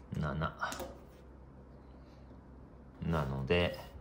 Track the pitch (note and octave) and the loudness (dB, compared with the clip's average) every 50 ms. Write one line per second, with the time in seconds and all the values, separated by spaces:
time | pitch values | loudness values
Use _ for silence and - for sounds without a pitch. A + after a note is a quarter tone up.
0 | - - - D2+ D2+ D2 C#2 D2+ D#2 - - - - - - - - - - - | -8 -4 0 2 2 2 2 2 2 0 0 0 -2 -2 -2 -2 -4 -6 -8 -12
1 | - - - - - - - - - - - - - - - - - - - - | -14 -16 -16 -16 -16 -16 -16 -16 -16 -16 -16 -16 -16 -16 -16 -16 -16 -16 -16 -16
2 | - - - - - - - - - - - - - - - - - - - - | -16 -16 -16 -16 -14 -14 -14 -14 -16 -16 -16 -16 -16 -16 -16 -16 -16 -14 -8 -2
3 | - D#2+ E2 D#2+ D2+ C2+ C2+ C2+ C2+ C2 F2+ F2 F2 - - - - - - - | 2 4 6 6 6 4 2 2 4 6 8 8 8 6 4 0 -6 -10 -12 -14